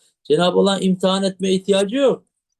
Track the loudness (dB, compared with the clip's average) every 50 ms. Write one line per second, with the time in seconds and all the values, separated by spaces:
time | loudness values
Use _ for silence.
0 | _ _ _ _ _ -2 0 0 2 2 2 2 2 2 0 0 0 -2 -2 0
1 | 0 -2 0 -2 -2 -4 -4 -4 -4 -2 -2 -2 0 0 0 0 0 -2 -2 0
2 | 0 0 0 -2 -6 _ _ _ _ _ _